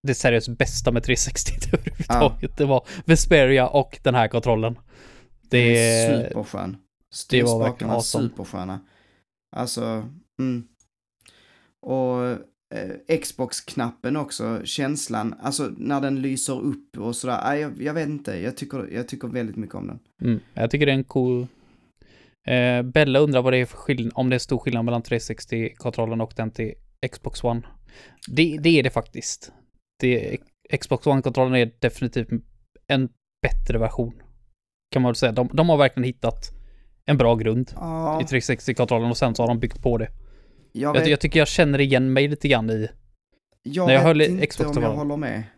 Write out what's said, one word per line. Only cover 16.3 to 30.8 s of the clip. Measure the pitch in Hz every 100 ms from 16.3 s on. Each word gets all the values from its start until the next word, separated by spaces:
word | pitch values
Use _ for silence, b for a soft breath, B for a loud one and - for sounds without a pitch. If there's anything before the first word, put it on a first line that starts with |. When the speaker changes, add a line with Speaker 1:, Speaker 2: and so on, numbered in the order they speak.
| 131 - 131
Speaker 2:
upp | 143 - - -
och | 117 120
sådär. | 127 120
Nej, | 123 147
jag, | 151 -
jag | 143
vet | 156 151
inte, | 147 143 95
jag | 101 -
tycker, | - 139 95
jag | 107 123
tycker | - 123
väldigt | 123 113 101
mycket | 107 95
om | 95
den. | - _ _
Speaker 1:
Mm, | 120 110 -
jag | - 113
tycker | 143 147
det |
är | 135
en |
cool... | 131 135 123 123 123 b b b b _ b b b b -
Eh, | 127 123 123
Bella | 123 156 147 131
undrar | 151 127
vad | 127
det | 127
är | 123
för | -
skill-, | - 135 117
om | - 127
det | 123
är |
stor | - 127
skillnad | - 120 117
mellan | 120
tre | 113 120
sextio-kontrollen | - 113 - 113 113 - 123 - 113 113
och | 113 -
den | 113
till | - 110 - _ _ 127
Xbox | - - -
One. | 123 117 - - - b b b -
Det, | 123 165 151
det | 156 160
är |
det | 120
faktiskt. | - - - - - - _ _ _ _ _
Det, | 127 120 - 120 _ _ _ 143